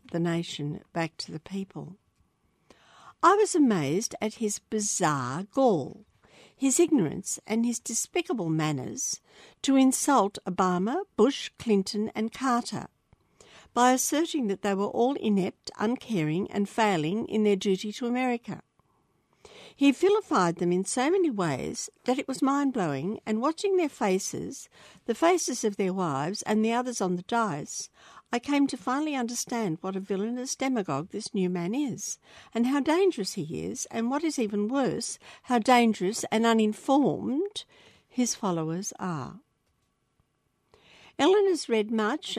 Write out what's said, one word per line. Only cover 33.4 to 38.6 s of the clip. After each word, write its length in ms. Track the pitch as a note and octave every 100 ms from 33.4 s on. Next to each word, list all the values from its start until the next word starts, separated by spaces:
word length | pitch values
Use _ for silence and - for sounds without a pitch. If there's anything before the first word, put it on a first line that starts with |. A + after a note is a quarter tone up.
| D#3 D#3
is, 240 | E3 A#3 -
and 220 | A#3 A#3
what 120 | C#4
is 140 | D#4+ D4
even 300 | G#3+ G#3 G#3
worse, 500 | C4+ B3 D3+ - - - -
how 140 | - B3
dangerous 680 | G#3+ B3 A#3 G#3 F3+ A3+ -
and 160 | A3 A#3
uninformed 1200 | A3+ G#3+ G#3+ - C#4 B3 - G#3 C4+ G4+ - - _ - _ _
his 280 | - A#3+ -
followers 580 | G#3 E3+